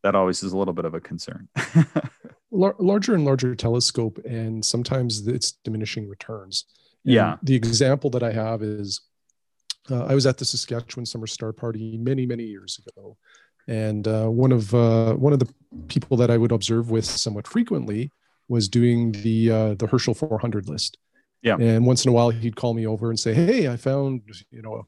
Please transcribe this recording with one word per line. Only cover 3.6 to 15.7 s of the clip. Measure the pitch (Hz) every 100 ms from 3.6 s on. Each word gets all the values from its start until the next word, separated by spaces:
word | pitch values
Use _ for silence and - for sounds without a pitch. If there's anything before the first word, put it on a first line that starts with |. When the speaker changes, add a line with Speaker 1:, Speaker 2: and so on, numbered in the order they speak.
| 117 120 120 - 113 110
Speaker 2:
and | - 117 113 110
sometimes | 107 117 120 135 123 107 104
it's | 123 - -
diminishing | - 110 107 - 104
returns. | 98 - 110 95 92 - _ _ _
And | -
Speaker 1:
Yeah. | 120 92 80
Speaker 2:
the | 139
example | 131 113 113 135 135 139
that | 123
I | 117
have | 110 110 113
is, | 107 107 101 92 _ _ _ _ _ _ _ - -
uh, | 127
I | -
was | 139 131
at | 127
the |
Saskatchewan | - 123 - 117 117 -
Summer | 117 113 110
Star | - 113
Party | 110 120 110 110 113
many, | 117 135 127
many | 120
years | 113 98 95 - -
ago. | - 101 110 _ _ _ _ -
And, | 113 110 107 104
uh, | 110 110
one | 117 131
of, | 127 104
uh, | 123 117 113 113
one | - 139
of | 143
the | 127 - _